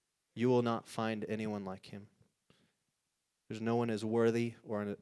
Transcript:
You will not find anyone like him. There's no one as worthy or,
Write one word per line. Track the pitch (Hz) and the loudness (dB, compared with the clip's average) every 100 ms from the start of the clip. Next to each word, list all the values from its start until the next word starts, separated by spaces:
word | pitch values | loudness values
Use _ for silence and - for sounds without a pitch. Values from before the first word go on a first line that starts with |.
| _ _ _ | _ _ _
You | 110 123 | 0 4
will | 123 | 4
not | 120 117 - | 4 -2 -4
find | - 110 110 104 | -4 -2 -2 -4
anyone | 110 110 104 | -4 -4 -6
like | 95 95 - | -6 -10 -14
him. | 101 104 _ _ _ _ _ _ _ _ _ _ _ _ _ _ | -16 -18 _ _ _ _ _ _ _ _ _ _ _ _ _ _
There's | 110 | -4
no | 110 117 | 0 0
one | 117 | 0
as | 107 | -2
worthy | 110 117 113 117 117 110 - | 0 4 4 4 0 -4 -6
or, | 104 104 - | -4 -4 -6